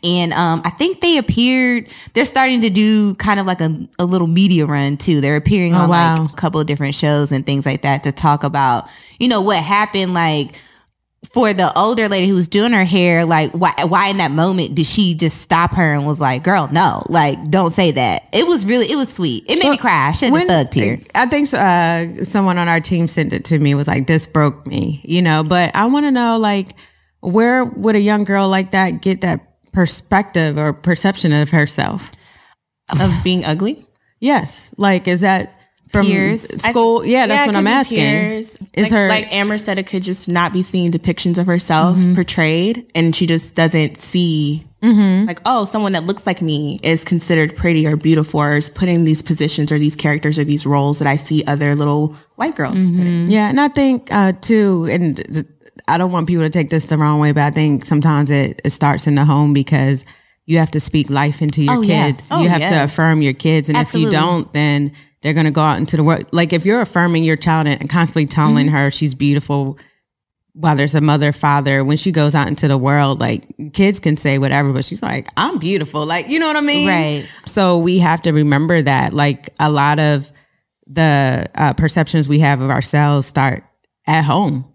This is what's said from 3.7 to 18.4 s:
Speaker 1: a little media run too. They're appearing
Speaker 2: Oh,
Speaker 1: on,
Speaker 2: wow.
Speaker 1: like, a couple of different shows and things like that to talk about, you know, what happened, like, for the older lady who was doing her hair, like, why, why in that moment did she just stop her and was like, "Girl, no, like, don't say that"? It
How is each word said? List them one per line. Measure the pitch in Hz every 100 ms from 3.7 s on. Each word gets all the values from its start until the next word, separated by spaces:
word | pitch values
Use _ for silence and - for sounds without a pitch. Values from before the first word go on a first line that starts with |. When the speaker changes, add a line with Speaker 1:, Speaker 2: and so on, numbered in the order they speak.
| 156 - -
Speaker 1:
a | 175
little | 185 165
media | 170 196 175 147
run | 147 139 143
too. | - 151
They're | 139 151
appearing | 147 202 175 175
Speaker 2:
Oh, |
Speaker 1:
on, | 175
Speaker 2:
wow. | 175 170 160
Speaker 1:
like, | 156
a | -
couple | 180 156
of | 151
different | 143 139 139
shows | 151 147 143
and | 135 139
things | 139
like | 135 143
that | 139 135
to | 139
talk | 139 160 147
about, | 143 139 131 120 - - - -
you | 247
know, | 220
what | 196 185
happened, | 160 202 208 196 185 180
like, | 165 151 143 - - _ _ _ _ _ -
for | - 220
the | 190 175 -
older | 208 226 214
lady | 196 185
who |
was | 190 165
doing | 202 233
her | 226 185
hair, | 185 175 170 165
like, | 160 156
why, | 165 175 -
why | 165 180 196
in | 196
that | 160
moment | 147 175 190 156
did | 143 156
she | - 190
just | 160 165 -
stop | - 165 170 185
her | 165
and | 147 147
was | 147
like, | 139 127
"Girl, | 170 190 139
no, | 151 180 - -
like, | 165 147 139 151
don't | 185 180
say | 185 180
that"? | 135 120 85 -
It | 202